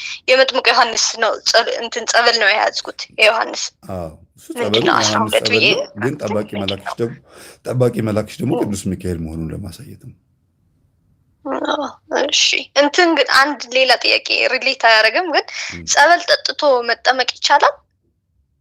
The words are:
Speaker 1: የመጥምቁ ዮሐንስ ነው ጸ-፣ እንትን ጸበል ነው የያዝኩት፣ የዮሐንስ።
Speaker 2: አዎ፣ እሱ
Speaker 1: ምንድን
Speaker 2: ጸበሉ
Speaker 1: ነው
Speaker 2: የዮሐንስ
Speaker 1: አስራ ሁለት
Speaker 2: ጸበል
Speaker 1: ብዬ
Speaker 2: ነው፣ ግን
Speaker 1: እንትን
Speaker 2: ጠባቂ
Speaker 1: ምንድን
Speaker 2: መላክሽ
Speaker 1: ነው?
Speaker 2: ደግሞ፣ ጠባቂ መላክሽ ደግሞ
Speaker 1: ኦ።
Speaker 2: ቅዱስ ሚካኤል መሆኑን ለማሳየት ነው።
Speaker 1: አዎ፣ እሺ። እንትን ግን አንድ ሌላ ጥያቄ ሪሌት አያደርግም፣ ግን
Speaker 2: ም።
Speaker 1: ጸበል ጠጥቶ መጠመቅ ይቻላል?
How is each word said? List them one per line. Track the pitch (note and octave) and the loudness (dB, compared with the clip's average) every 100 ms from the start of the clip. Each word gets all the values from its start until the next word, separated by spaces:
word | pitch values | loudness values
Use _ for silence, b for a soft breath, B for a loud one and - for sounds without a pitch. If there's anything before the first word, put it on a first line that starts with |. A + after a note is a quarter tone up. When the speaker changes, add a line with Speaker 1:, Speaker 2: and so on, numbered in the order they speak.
| B B - | B B 2
Speaker 1:
የመጥምቁ | B3+ C4 B3+ A#3 | 4 4 2 2
ዮሐንስ | A#3+ A#3 A3+ - - | 2 2 0 -2 0
ነው | A3+ - | -2 -2
ጸ-፣ | - - A#3 - | 0 2 2 -2
እንትን | A#3 - A3+ | -6 -6 -2
ጸበል | - A#3+ A#3 | 2 2 2
ነው | G#3 | 2
የያዝኩት፣ | G#3 G#3 - - - - | 2 0 -2 -8 -12 -12
የዮሐንስ። | - G#3+ A3+ - - - - - | 2 2 2 -2 -6 -10 -12 -12
Speaker 2:
አዎ፣ | F#2+ E2 D#2 _ | -10 -10 -12 _
እሱ | _ - | _ -14
Speaker 1:
ምንድን | D#4+ | -6
Speaker 2:
ጸበሉ | A3 G#3 | -2 0
Speaker 1:
ነው | F4 | 2
Speaker 2:
የዮሐንስ | - | 2
Speaker 1:
አስራ | - G#3+ | 2 0
ሁለት | - - | 0 0
Speaker 2:
ጸበል | A3+ | 0
Speaker 1:
ብዬ | A3+ G3 | 2 2
Speaker 2:
ነው፣ | B4 D5 | 0 -4
ግን | - G#2+ | -6 -4
Speaker 1:
እንትን | - | -4
Speaker 2:
ጠባቂ | - G#2 G#2 | -4 -4 -4
Speaker 1:
ምንድን | G#2 | -6
Speaker 2:
መላክሽ | G2 G2 - | -6 -6 -8
Speaker 1:
ነው? | - | -6
Speaker 2:
ደግሞ፣ | A#2+ B2+ B B B B | -6 -6 B B B B
ጠባቂ | - B2 B2 - | -6 0 0 0
መላክሽ | A2+ G#2 G#2+ - | -2 -2 -4 -6
ደግሞ | B2 | -4
Speaker 1:
ኦ። | F3+ | -2
Speaker 2:
ቅዱስ | - G2+ G2 | -2 -4 -4
ሚካኤል | F2+ F#2 E2+ | -6 -4 -6
መሆኑን | D#2+ D#2+ D#2+ | -6 -8 -8
ለማሳየት | E2 G2 E2+ - G2+ | -8 -12 -14 -18 -20
ነው። | B2+ - _ _ _ _ _ _ _ _ _ _ _ _ C#4+ C4+ | -20 -20 _ _ _ _ _ _ _ _ _ _ _ _ -8 -6
Speaker 1:
አዎ፣ | D4+ D4+ C4+ - - - | -4 -4 -6 -12 -6 -4
እሺ። | C#5 - - - - - | -2 0 0 -2 -2 2
እንትን | C#4+ C#4+ F4 | 2 4 4
ግን | D#4+ - | 4 2
አንድ | - C#4 C4+ B3 | 2 2 0 -4
ሌላ | B3+ C4 A#3 | 0 2 2
ጥያቄ | G#3 G#3+ - A3 A3+ | 2 -2 -2 -2 0
ሪሌት | - B3 C4 | 0 -2 2
አያደርግም፣ | A#3 A3 A3 C#4 F4+ | 4 6 4 2 0
ግን | D4 G#4+ B B | 0 -2 B B
Speaker 2:
ም። | E2+ E2+ | -10 -2
Speaker 1:
ጸበል | - D4 F4 - | 4 6 4 2
ጠጥቶ | D4 - C4+ D4 B3+ | 0 -2 -2 2 2
መጠመቅ | A#3 A3+ - C4 B3+ | 0 -2 0 0 -2
ይቻላል? | - - C#4+ C#5+ - _ _ _ _ _ _ _ _ | -4 2 4 4 0 _ _ _ _ _ _ _ _